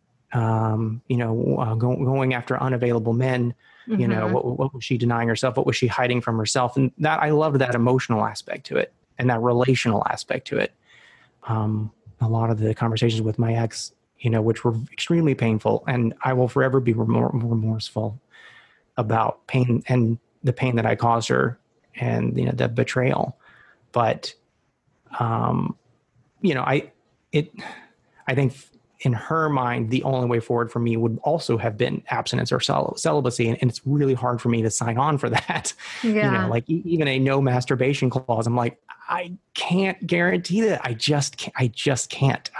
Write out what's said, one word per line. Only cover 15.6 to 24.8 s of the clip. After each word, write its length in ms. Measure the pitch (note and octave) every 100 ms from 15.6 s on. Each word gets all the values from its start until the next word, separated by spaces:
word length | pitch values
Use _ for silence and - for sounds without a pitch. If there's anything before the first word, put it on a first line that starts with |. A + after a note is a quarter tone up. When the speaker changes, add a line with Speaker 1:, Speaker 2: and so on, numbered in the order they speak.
| A2 A2 -
Speaker 1:
and 260 | B2 A#2 -
I 100 | C3+
will 140 | B2+ B2+
forever 300 | C#3 C3 C3
be 140 | A#2+
remor-, 380 | A2+ A2+ A#2 A#2+
remorseful 840 | A#2+ A#2 A2+ A2 A2 - - A2 A2+ _ - - - _ _ _ -
about 500 | G#2+ A2 A2 - -
pain 340 | C3 B2 A#2 -
and 300 | B2+ A2+ A#2 - _
the 80 | C3
pain 240 | - C3 A#2
that 100 | A2
I 80 |
caused 340 | A2+ A#2+ A#2 -
her 300 | B2+ C3 B2 _ _ _ -
and, 420 | A#2+ A#2 B2 B2
you 80 | B2
know, 60 |
the 160 | B2 B2
betrayal. 680 | A#2 - B2+ B2+ C3+ - - - - - _ _
But, 420 | A#2+ A2+ B2 - - _ _ _ _